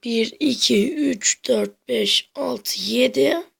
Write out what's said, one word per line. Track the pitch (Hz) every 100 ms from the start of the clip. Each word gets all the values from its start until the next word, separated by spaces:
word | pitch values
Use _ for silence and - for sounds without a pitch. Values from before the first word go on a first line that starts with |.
Bir, | 240 226 220 -
iki, | 294 233 - 214 214 311
üç, | 285 233 - - -
dört, | 226 208 - -
beş, | 233 208 - - -
altı, | 269 233 - 196
yedi. | 196 226 254 269 277 339 370 _